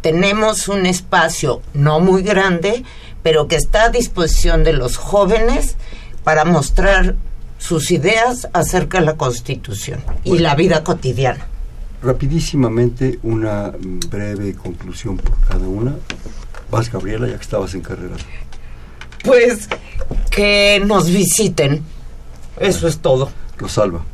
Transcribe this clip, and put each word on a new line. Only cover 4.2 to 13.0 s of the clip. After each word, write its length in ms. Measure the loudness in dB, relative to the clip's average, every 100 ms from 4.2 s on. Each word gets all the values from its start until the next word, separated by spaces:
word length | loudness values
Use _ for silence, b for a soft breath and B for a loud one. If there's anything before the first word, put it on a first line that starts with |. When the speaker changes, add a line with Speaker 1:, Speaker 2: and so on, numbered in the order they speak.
| 4 6 6 6
Speaker 1:
de 100 | 6
los 240 | 4 0 -2
jóvenes 800 | 0 2 4 4 4 4 2 -2 B B B B
para 220 | 2 2
mostrar 720 | 4 4 4 4 6 6 4 2 -4 -8 -12 -12
sus 320 | -4 -2 2
ideas 560 | 2 2 2 2 0 -2
acerca 480 | -2 0 0 0 2
de 60 | 2
la 100 | 2
Constitución 840 | -2 -2 -6 -8 -6 -8 -8 -8 -4 -2
y 60 | 2
Speaker 2:
Bueno. 120 | 2
Speaker 1:
la 100 | 4
vida 300 | 4 4 2
cotidiana. 600 | 0 -2 -2 0 0 -2 -8 -8 -10 -10 -12 -6 -2 0
Speaker 2:
Rapidísimamente, 1000 | 0 0 0 0 2 2 0 0